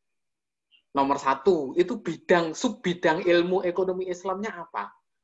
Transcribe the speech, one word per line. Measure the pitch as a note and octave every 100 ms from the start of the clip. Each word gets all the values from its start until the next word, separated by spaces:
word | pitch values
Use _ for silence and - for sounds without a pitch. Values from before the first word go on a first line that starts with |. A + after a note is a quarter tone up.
| _ _ _ _ _ _ _ _ _
Nomor | C#3+ C#3 C#3
satu, | C3+ C3+ - E3+ C3+ E3+
itu | F3+ A#3+
bidang, | - D3+ - F3+ E3 D#3
sub | B3+ G#3
bidang | F3+ F3 F3+ D#3+
ilmu | F3+ E3+ F3 F#3
ekonomi | F#3 E3+ F#3 F#3 F#3
Islamnya | F3 G3 F#3+ G#3+ F3 -
apa? | A2 - _ _ _